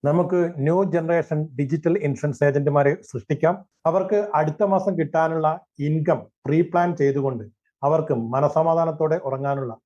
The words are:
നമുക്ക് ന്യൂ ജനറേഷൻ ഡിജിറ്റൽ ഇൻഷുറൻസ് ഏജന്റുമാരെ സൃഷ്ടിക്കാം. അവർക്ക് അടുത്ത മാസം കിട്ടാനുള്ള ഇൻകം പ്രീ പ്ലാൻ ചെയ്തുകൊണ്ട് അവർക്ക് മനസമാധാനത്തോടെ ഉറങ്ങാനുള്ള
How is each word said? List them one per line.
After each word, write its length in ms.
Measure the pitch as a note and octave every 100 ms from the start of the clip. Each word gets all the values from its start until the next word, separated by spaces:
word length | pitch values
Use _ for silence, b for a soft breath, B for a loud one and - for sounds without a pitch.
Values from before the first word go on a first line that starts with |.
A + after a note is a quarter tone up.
| C#3+
നമുക്ക് 320 | D#3+ F3 F3+ E3+ D#3+ C#3+
ന്യൂ 120 | F3 G3 E3+
ജനറേഷൻ 440 | D#3+ E3+ D3+ D3+ D3+ C3
ഡിജിറ്റൽ 340 | C#3 D#3 E3 F#3+ D3
ഇൻഷുറൻസ് 360 | C3+ D3+ C3+ D3
ഏജന്റുമാരെ 460 | C#3+ C#3+ C#3+ C#3+ D3+ -
സൃഷ്ടിക്കാം. 440 | B2 - D3+ D#3+ G3 - _ E3
അവർക്ക് 300 | F3 F#3 G#3 G#3 -
അടുത്ത 240 | - - G3+
മാസം 200 | F#3+ G3 E3+
കിട്ടാനുള്ള 480 | D3 D#3+ D#3+ E3 D#3 D#3+ _ - D3
ഇൻകം 320 | D#3+ D#3 D#3 - _ -
പ്രീ 120 | D#3 E3
പ്ലാൻ 240 | F3 F3 D3+
ചെയ്തുകൊണ്ട് 440 | C#3 C#3 C3+ B2 G2+ _ _ _ C#3+
അവർക്ക് 280 | D#3+ D#3 G#2+ A2+
മനസമാധാനത്തോടെ 840 | C3 D3 D#3+ E3 E3 E3 D#3 D#3 E3 C#3
ഉറങ്ങാനുള്ള 440 | C3 C#3 C3+ C3 A2+